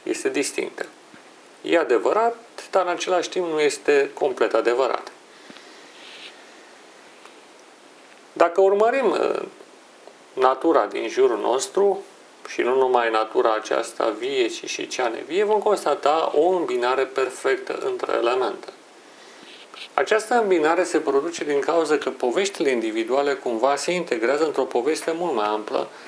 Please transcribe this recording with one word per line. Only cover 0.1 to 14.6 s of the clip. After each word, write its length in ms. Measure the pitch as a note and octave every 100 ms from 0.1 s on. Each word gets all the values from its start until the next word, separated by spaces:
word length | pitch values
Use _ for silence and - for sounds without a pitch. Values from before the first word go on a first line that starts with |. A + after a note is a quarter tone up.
| A2 C3+
distinctă. 560 | C#3+ C#3 - - - - - - - - - - -
E 160 | - E3
adevărat, 580 | C3 A#2 B2 F#3+ A#3 A#3 - - -
dar 120 | G3 F3+
în 60 |
același 380 | E3+ - F3+ E3
timp 220 | F#3 F3
nu 80 | D#3
este 500 | D3 - - C#3+ C#3
complet 400 | - D3 B2 A2+
adevărat. 580 | A2+ A2 B2 B2 - - - - - - - - - - - - - - - - - - - - - - - - - - - - - - - - - -
Dacă 280 | - E3+ E3+
urmărim, 500 | G3 G3+ A3+ C4+ A3+
uh, 300 | - - - G1+ - - - - - - - -
natura 520 | - C3 C3 E3 C#3 G#2
din 220 | A2 A#2
jurul 320 | B2 C3 G#2+
nostru, 600 | A2 C3 - F#3+ G3+ F#3+ - - - - -
și 140 | -
nu 140 | A#2+ C3
numai 340 | C3 B2 A#2
natura 440 | A2 A2 B2+ A#2
aceasta 600 | G#2+ - - A#2 - A#2 G#2+
vie, 280 | B2+ C3+ A2+
ci 220 | -